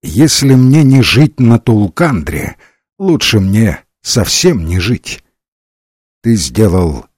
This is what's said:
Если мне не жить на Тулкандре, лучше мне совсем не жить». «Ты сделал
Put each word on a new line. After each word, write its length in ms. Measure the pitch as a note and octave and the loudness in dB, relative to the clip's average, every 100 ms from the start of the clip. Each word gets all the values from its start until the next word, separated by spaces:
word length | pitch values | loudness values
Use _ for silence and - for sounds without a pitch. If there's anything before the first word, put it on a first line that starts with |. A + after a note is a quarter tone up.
Если 520 | - D#2+ D3 - C#3 C3 | -6 0 0 2 2 4
мне 280 | B2+ D3 | 4 4
не 180 | C#3 C3+ | 4 4
жить 360 | A#2 - D3+ - | 2 2 0 2
на 180 | A#2+ A#2 | 2 2
Тулкандре, 1000 | - G#2+ G2+ - E3+ A2+ C#2+ - - - _ _ _ _ | 2 0 -2 -2 -2 -2 -6 -8 -10 -14 _ _ _ _
лучше 400 | F#3+ D#3 - A2 | -2 -2 0 0
мне 400 | F#2+ G#2 A2 - _ _ | 0 0 0 -2 _ _
совсем 640 | - - - - F3+ C3+ E2 | -6 -4 -2 0 0 -2 -4
не 140 | F2+ | -4
жить». 440 | F2+ B2+ - - _ _ _ _ _ _ _ _ _ _ | -4 -6 -8 -18 _ _ _ _ _ _ _ _ _ _
«Ты 120 | A2+ A2+ | -2 -2
сделал 720 | C#2 D#2+ G#2+ F2+ F2 C#2 - | -2 -2 0 2 -2 -4 -14